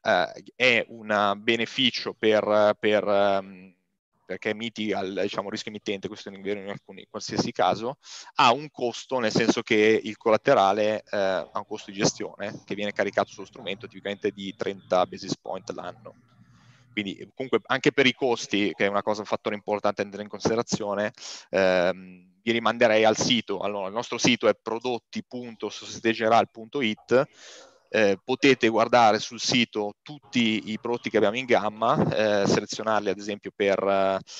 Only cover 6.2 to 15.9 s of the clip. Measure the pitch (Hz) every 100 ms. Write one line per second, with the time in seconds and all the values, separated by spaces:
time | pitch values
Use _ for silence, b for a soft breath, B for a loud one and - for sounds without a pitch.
6.2 | - 98 98 101 98 101 - 95 - 107
7.2 | - 104 117 - 92 98 117 143 B B
8.2 | B - 131 127 151 - 123 - - 131
9.2 | 113 117 113 - - 110 107 110 107 107
10.2 | - 110 - 131 98 104 107 107 - 104
11.2 | 95 92 - - 104 107 - 98 - -
12.2 | 95 - 101 - - 98 104 101 101 101
13.2 | 101 - 95 - 110 98 101 95 98 101
14.2 | 104 101 98 92 - 98 - 92 90 92
15.2 | 92 87 - 92 - 87 87